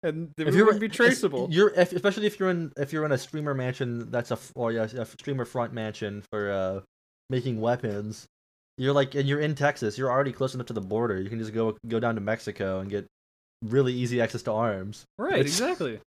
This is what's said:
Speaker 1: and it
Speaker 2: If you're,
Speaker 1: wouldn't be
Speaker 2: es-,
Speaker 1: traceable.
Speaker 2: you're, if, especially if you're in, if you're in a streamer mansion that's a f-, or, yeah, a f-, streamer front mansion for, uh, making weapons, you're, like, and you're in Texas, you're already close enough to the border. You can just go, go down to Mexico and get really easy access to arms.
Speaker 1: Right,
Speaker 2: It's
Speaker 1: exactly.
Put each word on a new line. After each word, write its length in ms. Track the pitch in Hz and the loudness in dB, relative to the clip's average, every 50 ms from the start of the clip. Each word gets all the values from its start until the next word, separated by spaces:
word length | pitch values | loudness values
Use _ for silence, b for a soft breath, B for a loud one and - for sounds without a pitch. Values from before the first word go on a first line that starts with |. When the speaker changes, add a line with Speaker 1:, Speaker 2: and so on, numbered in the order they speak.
| - | -2
Speaker 1:
and 280 | 170 156 160 165 - - - | -4 -4 -4 -8 -10 -6 -2
it 120 | 160 151 | 0 4
Speaker 2:
If 60 | 135 | 6
you're, 100 | 175 214 | 8 8
Speaker 1:
wouldn't 160 | 220 208 208 | 8 6 4
be 60 | 220 220 | 2 -2
Speaker 2:
es-, 60 | - | 2
Speaker 1:
traceable. 520 | - 240 240 262 - - 185 143 127 123 160 | 6 6 6 6 4 0 0 0 0 -2 0
Speaker 2:
you're, 200 | 156 165 208 208 | 4 6 6 6
if, 240 | - 180 180 175 180 | 6 4 4 4 2
especially 320 | 175 - 202 190 220 208 208 | 0 0 0 0 2 0 0
if 100 | 208 - | 0 2
you're 120 | 190 185 | 0 0
in, 240 | 180 170 165 147 - | 0 0 -2 -6 -4
if 160 | - 143 135 | -4 -4 -2
you're 140 | - 156 156 | -2 -2 0
in 80 | 151 143 | 2 0
a 40 | 127 | 0
streamer 360 | - - - 156 151 147 139 | -2 -4 -8 -6 -4 -2 -2
mansion 580 | 131 127 127 127 - 139 123 120 117 117 113 | -2 -2 -2 -2 -2 -4 -4 -2 -6 -6 -4
that's 200 | 117 120 117 - | -4 -4 -2 -2
a 20 | 123 | -4
f-, 180 | 110 - - - | -6 -6 -14 -8
or, 180 | - 120 113 113 | -4 -2 -2 0
yeah, 140 | 113 110 110 110 | 0 -2 -2 -2
a 80 | 127 | -6
f-, 100 | 113 - - - | -8 -8 -8 -12
streamer 280 | - - 143 131 120 | -6 -4 -4 -4 -4
front 260 | 117 - 127 120 113 | -4 -2 -4 -4 -4
mansion 500 | - 117 110 110 107 - - 104 101 104 98 _ - | -4 -6 -6 -6 -6 -6 -6 -6 -6 -8 -12 _ -4
for, 180 | 107 104 101 | -2 -2 0
uh, 300 | 101 98 95 92 95 98 95 _ _ _ _ _ _ _ _ _ | 0 0 0 -2 -2 -4 -8 _ _ _ _ _ _ _ _ _
making 320 | 131 127 120 131 120 110 | -4 -2 -2 -2 -4 -2
weapons, 640 | 107 117 123 123 - 117 101 101 104 107 110 - - _ _ _ _ _ _ _ _ _ _ - | 0 0 0 0 -2 -4 -4 -4 -6 -8 -10 -12 -16 _ _ _ _ _ _ _ _ _ _ -4
you're, 140 | 127 135 143 | -2 2 2
like, 220 | 143 135 135 - | 2 2 2 0
and 100 | 143 139 | 0 0
you're 140 | 139 139 143 | 2 2 0
in 160 | 151 151 156 | 0 -2 0
Texas, 420 | - 143 143 147 - 123 107 104 - | 2 2 2 2 2 -2 -2 -2 0
you're 140 | 131 131 | -2 2
already 220 | 120 135 143 139 117 | 2 2 2 2 0
close 200 | - 135 131 131 | -2 -2 -2 -2
enough 140 | 131 120 - | -4 -8 -6
to 60 | 120 | -6
the 80 | 110 | -6
border. 400 | 98 92 104 110 117 117 101 92 | -4 -2 0 0 0 0 0 -2
You 80 | 95 101 | -2 -4
can 100 | 113 113 | -4 -6
just 140 | 113 107 107 | -6 -4 -2
go, 240 | 113 113 113 107 - - 117 | 0 0 0 0 -4 -6 -4
go 100 | 117 113 | -2 0
down 140 | 113 120 113 | 0 0 0
to 60 | 110 | 0
Mexico 580 | 98 104 110 110 - - 101 - 101 95 95 92 | 0 -2 -2 -2 -4 -10 -6 -4 -4 -2 -2 -4
and 80 | 95 98 | -4 -4
get 160 | 101 101 95 - _ _ _ _ _ _ _ _ _ _ - | -4 -6 -6 -6 _ _ _ _ _ _ _ _ _ _ -8
really 300 | 107 117 135 139 127 127 | 0 2 4 4 4 2
easy 260 | 123 127 117 123 120 | 0 -2 0 2 2
access 240 | 117 113 - 120 - | 0 0 0 -4 -4
to 80 | - | -2
arms. 540 | 110 107 117 117 104 95 92 101 107 - - _ _ - | 0 0 0 0 0 -2 -6 -10 -12 -14 -18 _ _ -8
Speaker 1:
Right, 220 | 214 320 381 311 | -4 0 2 2
Speaker 2:
It's 120 | 190 143 | 2 2
Speaker 1:
exactly. 500 | 160 180 240 320 359 - 175 131 113 104 - | 2 0 0 -2 -2 -2 -4 -6 -6 -8 -14